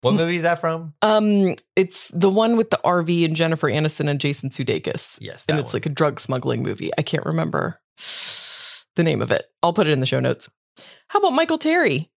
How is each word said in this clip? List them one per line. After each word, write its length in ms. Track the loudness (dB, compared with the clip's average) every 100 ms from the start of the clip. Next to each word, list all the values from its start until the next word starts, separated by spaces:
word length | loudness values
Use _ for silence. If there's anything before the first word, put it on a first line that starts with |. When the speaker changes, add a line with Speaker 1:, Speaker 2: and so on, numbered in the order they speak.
Speaker 1:
What 80 | 2
Speaker 2:
M- 40 | 2
Speaker 1:
movie 180 | 2 2
is 60 |
that 180 | 0 0
from? 320 | -2 -4 -8 0
Speaker 2:
Um, 540 | 4 4 4 4 4 0 _
it's 340 | 0 0 -2 -6
the 200 | 2 2
one 260 | 4 2 2
with 120 | 2
the 80 | 0
R 180 | 2 2
V 220 | 2 2
and 100 | 2
Jennifer 340 | 2 0 2 0
Aniston 400 | 0 0 0 -2
and 100 | 0
Jason 300 | -2 -2 -6
Sudeikis. 680 | -6 -2 -2 -2 -6 -8 -12
Speaker 1:
Yes, 240 | -14 -10 -2
Speaker 2:
And 80 | -2
Speaker 1:
that 40 |
Speaker 2:
it's 100 | -2
Speaker 1:
one. 40 | -4
Speaker 2:
like 100 | -4
a 40 |
drug 300 | 0 0 0
smuggling 420 | -4 -4 -2 -4
movie. 280 | -4 -6 -6 -4
I 40 |
can't 220 | -2 -4 -2
remember 540 | -2 -2 -2 -4 -6 _ -8
the 1040 | -4 -2 -2 -4 -6 -6 -6 -10 -8 -2
name 200 | 0 0
of 80 | 0
it. 180 | -2 -4 _
I'll 100 | 0
put 140 | 2 2
it 60 |
in 80 | 2
the 60 | 0
show 140 | 0
notes. 300 | -2 -4 -8 _ _ -20 -20 -20 _
How 100 | 0
about 100 | 2
Michael 280 | 2 0 0
Terry? 520 | 0 2 2 0 -4